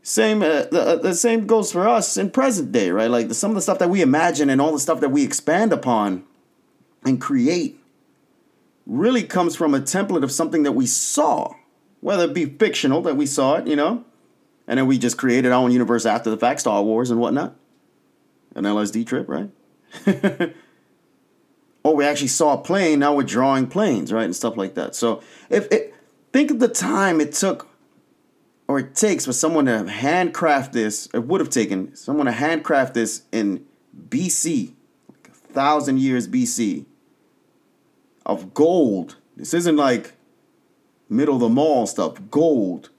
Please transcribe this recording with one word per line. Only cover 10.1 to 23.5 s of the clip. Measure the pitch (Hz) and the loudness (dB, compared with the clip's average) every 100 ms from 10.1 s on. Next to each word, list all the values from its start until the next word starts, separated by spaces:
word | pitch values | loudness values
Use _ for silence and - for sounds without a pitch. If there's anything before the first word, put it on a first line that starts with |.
| 180 | 0
of | 135 | -2
something | - 160 170 | -2 -2 0
that | 143 | 0
we | 120 233 | 0 0
saw, | - - - 302 - - - _ _ _ _ | -2 -2 0 0 0 -4 -10 _ _ _ _
whether | - 156 | -4 0
it | 170 | 0
be | 175 | 0
fictional | 147 139 214 - 139 143 | -4 0 0 0 0 2
that | 175 135 | 0 -2
we | 139 | -2
saw | 143 135 160 | 0 2 2
it, | - | 0
you | |
know, | 147 151 233 - _ _ _ _ _ - | 0 0 -2 -8 _ _ _ _ _ -4
and | 131 | 0
then | 131 | 2
we | 131 | 2
just | 120 120 | 0 -2
created | 131 123 123 | 0 2 4
our | 123 | 4
own | 123 | 4
universe | 123 120 120 110 | 2 2 0 0
after | 110 113 | -2 -2
the | 107 | 0
fact, | 120 - | 0 0
Star | 120 101 | 0 0
Wars | 104 110 123 | 2 0 0
and | 117 | 0
whatnot, | 120 135 170 - _ _ _ _ _ _ _ _ _ | 0 -2 -4 -10 _ _ _ _ _ _ _ _ _
an | - | -6
L | 98 104 | -2 -2
S | 104 | -2
D | 107 | -4
trip, | 113 127 - | -4 -4 -4
right? | 76 98 _ _ _ _ - - | -8 -8 _ _ _ _ -4 0
<laughs> | - 196 - 170 - _ _ _ _ _ _ _ _ _ _ _ _ | 0 0 -2 -6 -8 _ _ _ _ _ _ _ _ _ _ _ _
Or | 147 151 | 0 2
we | |
actually | 143 143 139 | 2 0 -2
saw | - 156 | 0 2
a | 135 | 0
plane, | - 190 175 147 | -2 0 2 2
now | 143 | 2
we're | 143 | 2
drawing | 117 101 131 | 0 2 2